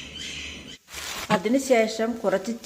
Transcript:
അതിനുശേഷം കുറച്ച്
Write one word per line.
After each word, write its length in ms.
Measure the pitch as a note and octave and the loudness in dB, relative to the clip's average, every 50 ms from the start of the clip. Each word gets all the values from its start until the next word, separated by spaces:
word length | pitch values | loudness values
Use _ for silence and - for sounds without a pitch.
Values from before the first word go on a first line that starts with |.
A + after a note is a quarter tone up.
| - - - - - - - - - - B5+ B5+ B5+ - - - _ - - - - - - - - - G#3+ | -12 -14 -14 -12 -12 -10 -10 -10 -10 -12 -12 -12 -14 -16 -18 -18 _ -16 -14 -12 -10 -8 -8 -8 0 2 2
അതിനുശേഷം 720 | G3+ F3 G#3+ B3 C#4 C4+ - B3+ A3+ A3 G#3+ A3 - A3 A3+ A#3 A#3 | 2 4 4 2 4 4 6 6 6 6 4 2 0 -2 -2 -2 0
കുറച്ച് 320 | - F#3+ F3+ G3 G3 A#3 A3+ - - | 0 2 2 2 0 -2 -6 -6 -2